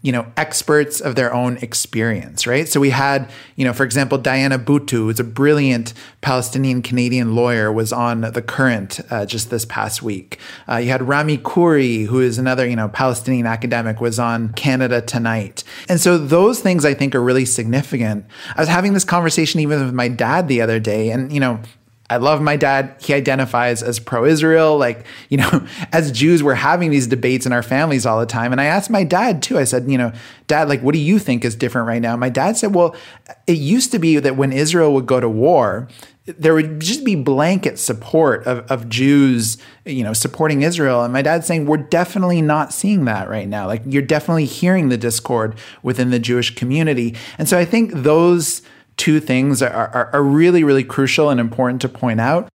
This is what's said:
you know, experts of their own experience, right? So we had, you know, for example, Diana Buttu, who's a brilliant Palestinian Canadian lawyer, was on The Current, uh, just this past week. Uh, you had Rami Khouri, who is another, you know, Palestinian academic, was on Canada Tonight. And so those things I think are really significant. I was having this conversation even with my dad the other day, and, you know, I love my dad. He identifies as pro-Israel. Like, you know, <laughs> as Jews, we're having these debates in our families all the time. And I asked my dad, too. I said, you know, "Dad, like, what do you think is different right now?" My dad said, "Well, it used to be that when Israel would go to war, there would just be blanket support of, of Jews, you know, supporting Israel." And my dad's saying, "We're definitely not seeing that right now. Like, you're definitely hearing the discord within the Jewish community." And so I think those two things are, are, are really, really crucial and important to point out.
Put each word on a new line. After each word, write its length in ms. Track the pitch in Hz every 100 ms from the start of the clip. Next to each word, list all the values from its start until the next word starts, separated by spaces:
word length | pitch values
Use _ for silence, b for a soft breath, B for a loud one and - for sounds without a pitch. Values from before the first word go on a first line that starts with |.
you 120 | 139
know, 120 | 123 113 -
experts 640 | 156 - - 151 147 -
of 160 | 143 123
their 180 | 120
own 220 | 123 123 123
experience, 880 | 117 - - 113 113 104 - - 120
right? 220 | 127 160
So 100 | 147
we 120 | 139
had, 380 | 127 139 139 123 B B -
you 80 |
know, 80 | 131
for 100 | 117
example, 340 | 135 123 131 139
Diana 400 | 131 135 135 135
Buttu, 360 | 120 143 143
who's 260 | 123 110 113
a 60 |
brilliant 680 | 117 117 143 151 135 120 117 B B B
Palestinian 640 | - 127 113 135 135 123
Canadian 520 | 113 123 123 127 117
lawyer, 380 | 113 120 117 107
was 200 | 107 110
on 280 | 117 120 117
The 200 | 113 117
Current, 600 | 113 - 131 113 98 - -
uh, 160 | 117 101
just 240 | 113 107
this 140 | 117
past 360 | 113 117 107 -
week. 380 | 117 98 - - B B B
Uh, 80 | 120
you 140 | 120
had 120 | 127
Rami 340 | 131 143 156 147
Khouri, 680 | - - 170 151 127 113 107
who 140 | 127
is 180 | 127 113
another, 260 | 131 127
you 120 | 123 117
know, 120 | 107
Palestinian 580 | 107 131 117 117 127 117
academic, 540 | 113 120 117 113 110
was 200 | 120 113
on 320 | 117 117 113
Canada 500 | 110 147 127 127 120
Tonight. 640 | 117 123 117 113 101 - B B B
And 120 | 175
so 160 | 180 175
those 440 | 143 165 202 254
things 240 | 196 180
I 100 | 143
think 220 | 135 139 131
are 60 |
really 220 | 123 131
significant. 800 | 123 - 113 127 143 131 113 104 98 B B
I 60 | -
was 80 | 160
having 240 | 175 196
this 80 | 196
conversation 560 | - 175 165 160 156 165
even 260 | 147 147
with 100 | 131
my 120 | 123 123
dad 400 | 120 117 156 170
the 140 | 123
other 180 | 113 113
day, 320 | 110 107 110
and, 220 | 117 131
you 80 | 147
know, 180 | 131 113 113 _ _ _ _
I 60 | 120
love 240 | 135 151
my 160 | 151 147
dad. 400 | 143 135 135 -
He 120 | -
identifies 720 | 139 139 135 127 123 123 117
as 180 | 113 113
pro-Israel. 760 | 113 123 131 160 160 160 160 151
Like, 260 | 123 113 B B B
you 80 | 139
know, 300 | 127 - - -
<laughs> 140 | 175
as 180 | 165 151
Jews, 320 | 117 147 175
we're 120 | 143
having 360 | 127 143 175 170
these 160 | 143 123
debates 380 | 123 127 127
in 80 | 127
our 100 | 120
families 440 | 113 131 160 135 120
all 120 | 110
the 60 |
time. 260 | 117 117 117
And 120 | 127
I 20 |
asked 240 | 143 185 196
my 160 | 214
dad, 380 | 165 175 240 170
too. 160 | - 220
I 60 |
said, 260 | 131 127 120
you 80 | 131
know, 140 | 120 113 B B -
"Dad, 240 | 151 151
like, 100 | 139
what 140 | 123
do 60 | 156
you 180 | 147 208
think 260 | 190 120
is 100 | 117
different 320 | 113 123 123 117
right 140 | 117
now?" 160 | 117 120
My 140 | 127
dad 260 | 123 160 226
said, 180 | 214
"Well, 220 | 190 170 B B B _ - -
it 120 | 165
used 340 | 139 240 254
to 60 | 220
be 200 | 165 151
that 160 | 135 131
when 180 | 139
Israel 400 | 131 151 170 156
would 100 | 139
go 160 | 120 127
to 80 | 120
war, 580 | 110 139 165 110 95 123 B B B
there 300 | - 165 156
would 260 | 160 156 156
just 240 | 160 262
be 100 | 262
blanket 640 | 180 127 135 160 190 160 -
support 680 | - 110 - 160 151 113 -
of, 140 | 123 113
of 180 | 131 117
Jews, 720 | 117 135 143 139 123 110 110 B B
you 180 | - 131
know, 120 | 107
supporting 480 | 113 - - 156 143
Israel." 420 | 147 175 139 123
And 80 | 120
my 80 | 131
dad's 260 | 139 170 160
saying, 200 | 165 147
"We're 100 | 156
definitely 640 | 135 165 175 202 180 175
not 320 | 151 151 143
seeing 320 | - 196 202
that 240 | 127 104 -
right 180 | 107 98
now. 200 | 104 95
Like, 160 | 110
you're 160 | 123 139
definitely 460 | 135 151 151 165 143
hearing 420 | - 180 190 143
the 80 | 120
discord 640 | 117 113 - 120 110 110 B B
within 260 | - 123 123
the 100 | 123
Jewish 360 | 117 123 117
community." 640 | - 123 143 160 131 117 117 B B
And 100 | 156
so 120 | 180
I 80 | 170
think 260 | 233 220
those 720 | 170 135 156 170 175 151 - b b b -
two 240 | - 151
things 420 | 151 127 135 127
are, 100 | 123
are, 380 | 110 110 123 117
are 120 | 143
really, 400 | 143 147 170 175
really 180 | 151 135
crucial 480 | 131 - 135 - 147
and 80 | 131
important 420 | 117 117 127 127
to 80 | 127
point 320 | - 123 110
out. 280 | 120 165 -